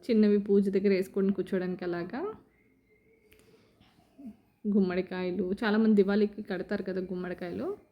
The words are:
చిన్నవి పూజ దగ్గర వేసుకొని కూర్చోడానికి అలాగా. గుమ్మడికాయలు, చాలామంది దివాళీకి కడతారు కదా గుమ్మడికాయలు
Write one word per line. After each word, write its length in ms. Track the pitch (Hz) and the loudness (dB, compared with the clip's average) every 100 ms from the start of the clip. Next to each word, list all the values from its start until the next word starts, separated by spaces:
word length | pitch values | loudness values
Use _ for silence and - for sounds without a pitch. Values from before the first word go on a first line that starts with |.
| - | 0
చిన్నవి 320 | 226 214 208 | 4 6 4
పూజ 320 | 202 202 196 | 4 2 4
దగ్గర 200 | 196 202 | 2 2
వేసుకొని 440 | 196 190 - 196 | 0 0 -2 0
కూర్చోడానికి 500 | 196 185 190 180 180 | 0 -2 -4 -4 -6
అలాగా. 380 | 180 175 170 247 392 440 _ _ _ _ _ _ _ _ _ _ _ _ _ _ _ _ _ _ 277 - _ _ 214 | -6 -6 -6 -6 -8 -10 _ _ _ _ _ _ _ _ _ _ _ _ _ _ _ _ _ _ -18 -18 _ _ 0
గుమ్మడికాయలు, 800 | 208 190 180 185 185 180 180 180 202 | 2 4 0 -4 -4 -4 -4 -4 -2
చాలామంది 320 | 226 214 220 214 | 0 2 4 6
దివాళీకి 460 | 190 202 208 208 | 6 4 0 -2
కడతారు 420 | 214 180 185 202 | -8 -8 -6 -6
కదా 180 | 190 185 | -4 -6
గుమ్మడికాయలు 760 | 185 185 180 180 180 180 277 415 _ | -6 -8 -8 -8 -8 -8 -8 -8 _